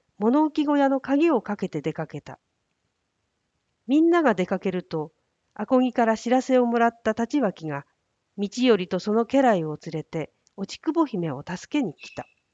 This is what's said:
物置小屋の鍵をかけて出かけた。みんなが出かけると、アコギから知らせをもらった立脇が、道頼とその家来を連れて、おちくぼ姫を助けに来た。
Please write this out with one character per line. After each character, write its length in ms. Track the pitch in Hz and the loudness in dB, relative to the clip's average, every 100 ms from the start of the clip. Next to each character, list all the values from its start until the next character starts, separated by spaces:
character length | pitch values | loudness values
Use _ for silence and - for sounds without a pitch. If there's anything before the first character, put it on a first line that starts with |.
| _ - | _ -4
物 260 | 214 277 | 2 2
置 200 | 311 302 | 2 0
小 120 | 294 294 | 0 2
屋 120 | 269 | 2
の 120 | 269 | 0
鍵 320 | 254 285 339 | 0 0 2
を 100 | 262 | 0
か 140 | - 208 | -2 -6
け 120 | 185 | -6
て 140 | 156 | -6
出 100 | 156 | -6
か 140 | 151 156 | -6 -8
け 140 | 147 | -12
た。 180 | - 131 _ _ _ _ _ _ _ _ _ _ _ _ _ _ - | -14 -18 _ _ _ _ _ _ _ _ _ _ _ _ _ _ 0
み 120 | 285 | 2
ん 80 | 330 | 4
な 120 | 339 | 4
が 120 | 302 | 2
出 120 | 196 180 | 2 -2
か 140 | 190 | -4
け 100 | 202 | -4
る 140 | 180 | -6
と、 260 | - 160 147 _ _ _ _ | -6 -8 -8 _ _ _ _
ア 140 | - 214 | -12 0
コ 140 | 254 | 2
ギ 120 | 254 | 2
か 140 | 240 226 | 2 0
ら 100 | 220 | 0
知 140 | 240 | 0
ら 120 | 254 | 0
せ 160 | 262 254 | 2 2
を 80 | 240 | 2
も 120 | 233 | 2
ら 100 | 233 | 0
っ 120 | 233 | 0
た 100 | 220 | -4
立 260 | 214 233 294 | -2 -2 0
脇 280 | 220 - 156 | -2 -2 -8
が、 180 | 143 - _ _ _ _ - | -8 -10 _ _ _ _ -8
道 100 | 202 | -6
頼 380 | - 254 208 180 | 0 2 4 0
と 140 | 185 | -4
そ 120 | 208 | -2
の 140 | 214 226 | -2 0
家 160 | 269 | 2
来 220 | 262 196 | 4 2
を 120 | 156 151 | -2 -6
連 60 | - 160 | -8 -10
れ 40 | |
て、 280 | - 165 143 _ _ - | -8 -8 -10 _ _ -12
お 80 | |
ち 160 | 196 - | -12 -8
く 120 | - | -2
ぼ 140 | 311 302 | 0 0
姫 260 | 196 170 | -2 -4
を 100 | 135 - | -6 -8
助 340 | 180 - 294 | -12 -6 -4
け 20 | |
に 100 | 220 | -4
来 200 | - - | -6 -14
た。 140 | - - _ _ | -16 -16 _ _